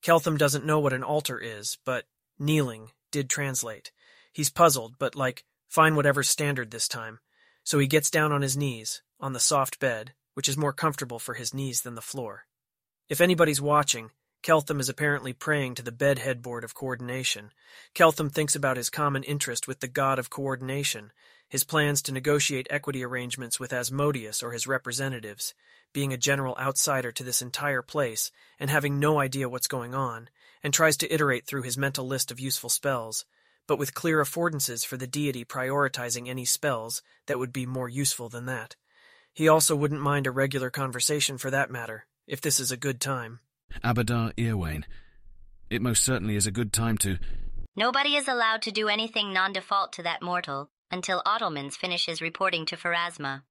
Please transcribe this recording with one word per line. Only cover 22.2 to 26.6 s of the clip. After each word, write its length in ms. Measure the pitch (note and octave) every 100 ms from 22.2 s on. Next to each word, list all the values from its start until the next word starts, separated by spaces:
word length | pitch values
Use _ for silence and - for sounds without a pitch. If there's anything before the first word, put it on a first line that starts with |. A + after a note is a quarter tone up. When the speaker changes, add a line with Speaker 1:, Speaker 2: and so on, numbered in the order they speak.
| B2+ D3 C#3+ C3+ C3
Speaker 1:
equity 320 | C#3+ C#3+ C3+
arrangements 560 | B2 B2 B2 C3 A#2+ -
with 120 | B2+
Asmodeus 720 | B2+ B2 C3+ C#3+ C#3 G#2+ G#2+
or 100 | A#2+
his 140 | A#2+ B2
representatives, 880 | C3 B2+ A#2+ C3+ B2+ A2 G#2 - - _ _ _
being 200 | - C#3
a 40 | B2+
general 380 | B2+ C#3 C3
outsider 540 | -